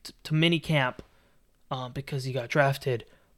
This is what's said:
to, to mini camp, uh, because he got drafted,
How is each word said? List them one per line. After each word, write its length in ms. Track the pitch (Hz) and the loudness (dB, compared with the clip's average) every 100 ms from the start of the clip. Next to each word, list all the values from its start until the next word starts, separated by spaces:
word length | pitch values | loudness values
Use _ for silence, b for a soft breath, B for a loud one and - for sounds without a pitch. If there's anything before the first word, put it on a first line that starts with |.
to, 100 | - - | -20 -18
to 100 | - | -2
mini 240 | 156 165 170 | 2 4 2
camp, 440 | - 156 127 - - _ _ _ _ _ _ | 2 2 2 -4 -16 _ _ _ _ _ _
uh, 180 | 135 127 | -8 -8
because 360 | 135 139 143 | -10 -6 -6
he 80 | 131 | -4
got 160 | 127 117 | -6 0
drafted, 560 | 156 139 139 - 120 - b b | 4 4 2 0 -2 -4 b b